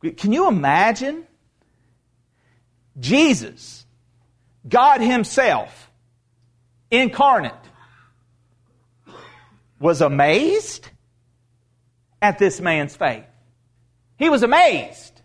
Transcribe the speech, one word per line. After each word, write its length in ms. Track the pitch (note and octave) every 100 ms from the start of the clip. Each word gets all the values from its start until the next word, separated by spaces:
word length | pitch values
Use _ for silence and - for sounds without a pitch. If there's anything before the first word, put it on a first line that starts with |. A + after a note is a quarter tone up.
| D#3+ -
Can 140 | G3+
you 160 | C4 F#4
imagine 760 | G3 C#3 D3+ G#3+ A3 C4 D#4+ E4 _ _ _ _ _ _ _ _ _ _ _ _ _ _ _ _ C#3
Jesus, 880 | B2 B3+ D#4 F#3 F2 - - - _ _ _ _ _ _ _ _ -
God 340 | A#3+ C4+ C4+
Himself, 920 | A3+ B3 G#3+ - B3 C3 G#2 - - _ _ _ _ _ _ _ _ _ _
incarnate, 640 | A#3 B3+ - C#4 A#3+ C3 - - _ _ _ _ _ _ _ _ _ _ _ _ _ _ - - - _ _ _ _
was 220 | D3+ D#3
amazed 840 | D3+ C#3 C#3+ F#3 D#4 G#4 - - - _ _ _ _ _ _ _ _ _ _ _ _ _
at 160 | G#3 G3
this 240 | G3 -
man's 340 | F3+ D#3 C#3+ -
faith? 300 | D#3+ A2+ - _ _ _ _ _ _ _ _ _
He 120 | D#4+
was 140 | C#4
amazed. 760 | A#3+ D4+ F4 E3+ - - - _